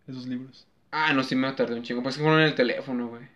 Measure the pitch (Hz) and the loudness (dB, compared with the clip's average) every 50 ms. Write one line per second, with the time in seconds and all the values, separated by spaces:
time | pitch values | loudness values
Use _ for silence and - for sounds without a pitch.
0 | _ - 131 127 123 127 127 123 131 135 - - _ _ _ _ _ - - 151 | _ -14 -14 -12 -8 -8 -8 -8 -8 -12 -18 -20 _ _ _ _ _ -6 -4 0
1 | 156 156 147 135 131 - 131 131 131 135 135 - 123 113 117 117 120 - 123 123 | 2 2 2 2 0 0 0 0 0 0 0 0 -2 -2 -2 -6 -6 -6 -4 -4
2 | 127 135 131 143 151 156 156 156 156 151 131 135 123 117 - - - 139 127 123 | -4 -4 -4 0 4 6 6 6 6 4 4 2 2 2 0 -4 -4 -6 -4 -4
3 | 120 117 117 117 135 - _ | -4 -6 -8 -12 -16 -20 _